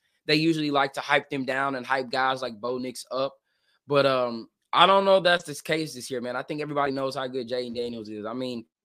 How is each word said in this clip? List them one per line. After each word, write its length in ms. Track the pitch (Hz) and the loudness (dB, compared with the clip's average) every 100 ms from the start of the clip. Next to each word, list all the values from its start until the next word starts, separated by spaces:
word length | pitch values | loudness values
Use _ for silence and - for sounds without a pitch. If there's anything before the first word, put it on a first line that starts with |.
| _ _ - | _ _ 0
they 80 | |
usually 360 | 156 160 156 151 | 2 4 2 2
like 220 | 139 139 | 2 2
to 60 | 143 | -2
hype 300 | 139 143 143 | 2 2 2
them 160 | 139 127 | -4 -2
down 280 | 131 139 | 0 -2
and 120 | 131 120 | -2 -2
hype 240 | 135 123 | -2 0
guys 320 | 131 131 131 | 0 0 0
like 180 | 127 110 | -4 -6
Bo 180 | 120 127 | -6 -4
Nix 280 | 127 123 - | -6 -10 -6
up. 240 | 127 135 - _ _ _ _ - | -4 -4 -6 _ _ _ _ 0
But, 180 | 143 | 4
um, 440 | 135 131 123 117 - _ _ | 4 4 0 -4 -10 _ _
I 140 | 135 180 | 6 6
don't 180 | 196 | 6
know 140 | 196 190 | 6 4
if 60 | |
that's 200 | 175 175 | 4 2
the 100 | 170 | -2
case 400 | 143 - 160 156 | -10 -4 -2 -2
this 160 | 127 117 | -8 -8
year, 100 | 127 | -6
man. 160 | 120 127 | -4 -6
I 60 | |
think 180 | - 151 | -6 -8
everybody 300 | 147 147 143 | -4 -2 -2
knows 260 | 135 135 135 | -2 -4 -4
how 100 | 131 | -6
good 220 | 131 113 | -6 -4
Jayden 260 | 127 123 | -6 -4
Daniels 340 | 117 120 113 107 | -6 -6 -8 -10
is. 180 | 107 104 | -10 -8
I 60 | |
mean, 320 | 123 127 120 113 _ | -6 -6 -8 -12 _